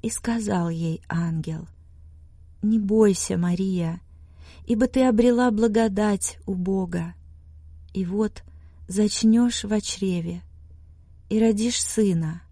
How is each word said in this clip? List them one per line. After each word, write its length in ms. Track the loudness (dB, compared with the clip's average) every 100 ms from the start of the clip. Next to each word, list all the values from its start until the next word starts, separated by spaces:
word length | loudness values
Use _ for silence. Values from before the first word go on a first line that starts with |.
И 80 | -6
сказал 580 | -6 -4 -4 -2 -2 -2
ей 320 | -2 -4 -6 -6
ангел: 600 | -4 -4 -4 -6 -10 -12 -20 -20 -20 -20 -20 -20 -20 -20 -4
"Не 200 | 0 2
бойся, 580 | 2 4 6 4 -2 -2
Мария, 640 | 0 0 -2 -2 -4 -6 -12 -20 -20 -20 -20 -20 -4
ибо 220 | 0 2
ты 160 | 2
обрела 480 | 2 4 4 4 2
благодать 880 | 2 2 2 0 0 0 0 -4 -8
у 100 | -8
Бога. 600 | -4 -2 -2 -2 -4 -6 -10 -20 -20 -20 -20 -20 -20 -12
И 100 | -6
вот 380 | -4 -2 -4 -4 -20 -20 -20 -20 -8
зачнешь 760 | 0 0 2 4 4 4 0
во 180 | -4 -4
чреве 640 | -4 -6 -4 -2 -4 -10 -14 -20 -20 -20 -20 -20 -20 -20 -4
и 100 | 2
родишь 420 | 2 2 0 -2
сына 640 | -4 0 2 2 -2 -6 -14